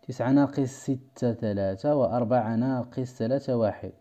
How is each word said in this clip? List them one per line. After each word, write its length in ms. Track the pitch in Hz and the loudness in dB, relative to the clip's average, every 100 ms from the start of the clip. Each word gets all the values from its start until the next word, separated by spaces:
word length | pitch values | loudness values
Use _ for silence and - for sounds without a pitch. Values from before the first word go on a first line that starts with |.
تسعة 300 | - 127 120 | -12 -4 2
ناقص 380 | 139 139 143 135 | 4 4 2 -4
ستة 640 | 131 - 131 - - 123 | -4 -4 -4 -6 -2 -2
ثلاثة، 640 | 113 110 101 98 98 147 147 | 0 -2 0 -2 -2 0 2
وأربعة 600 | 117 120 113 123 110 113 | 2 2 2 2 2 0
ناقص 600 | 127 127 120 - 127 - | 0 0 -4 -6 -8 -4
ثلاثة 380 | 113 135 135 123 | -2 -2 0 0
واحد. 360 | 110 - 92 - | 2 0 -10 -14